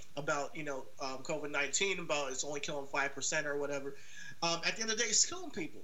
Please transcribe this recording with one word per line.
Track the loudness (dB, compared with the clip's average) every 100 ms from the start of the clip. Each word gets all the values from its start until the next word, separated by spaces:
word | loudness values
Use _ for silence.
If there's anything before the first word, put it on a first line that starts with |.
| -6 -2
about, | 0 0 -2 -4
you |
know, | -4 -4 -6 -6
um, | -4 -4
covid | -2 -2 0
nineteen, | 0 2 2 2 2
about | 2 2 2
it's | -2
only | -2 -2
killing | -2 -2 0
five | 0 0
percent | 0 2 2 2
or | 0
whatever. | 0 0 -2 -6 -6 -6 -6 0
Um, | 2 4 0
at | 0
the |
end | 0
of | 2
the |
day, | 4
it's | 6 6
killing | 2 -4
people, | -4 -4 -4